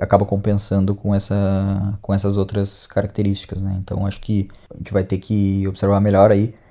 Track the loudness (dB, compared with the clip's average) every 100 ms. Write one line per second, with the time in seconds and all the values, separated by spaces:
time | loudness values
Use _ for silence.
0 | 2 2 2 0 0 -2 0 0 0 0
1 | -2 -2 0 0 0 0 0 -2 -2 -4
2 | -2 0 0 0 0 -2 -4 -6 -6 -4
3 | -2 -2 -2 -2 -6 -6 -4 -4 -4 -4
4 | -4 -4 -2 -2 -2 -8 -20 -16 -4 -2
5 | -2 -4 -2 0 2 0 -2 -2 2 2
6 | 4 6 6 6 2 -4 -20